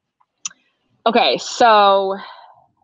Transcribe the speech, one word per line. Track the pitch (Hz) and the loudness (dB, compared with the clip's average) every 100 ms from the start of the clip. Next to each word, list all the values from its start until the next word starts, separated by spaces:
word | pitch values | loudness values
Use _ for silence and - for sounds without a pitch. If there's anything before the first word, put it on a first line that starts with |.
| _ _ _ _ - _ _ _ _ _ - | _ _ _ _ -20 _ _ _ _ _ -2
Okay, | 220 156 - | 0 0 -2
so | - - 240 208 202 196 196 196 - - - _ _ _ | -6 0 2 4 4 0 -2 -8 -14 -20 -20 _ _ _